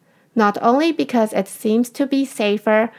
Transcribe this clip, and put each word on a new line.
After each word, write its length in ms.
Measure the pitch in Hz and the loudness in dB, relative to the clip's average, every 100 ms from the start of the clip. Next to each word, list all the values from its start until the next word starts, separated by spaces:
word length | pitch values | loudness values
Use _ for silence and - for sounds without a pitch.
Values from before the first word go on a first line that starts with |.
| _ _ _ - | _ _ _ 2
not 220 | 208 202 | 2 2
only 300 | 233 254 330 | 2 2 2
because 400 | 320 277 240 214 | -2 -2 0 0
it 160 | - 190 | -2 -6
seems 420 | - 220 220 240 | -6 -2 0 -2
to 140 | - 269 | -2 -2
be 200 | 277 269 | -2 -2
safer, 680 | - 208 208 220 214 233 | -2 -2 -2 2 2 2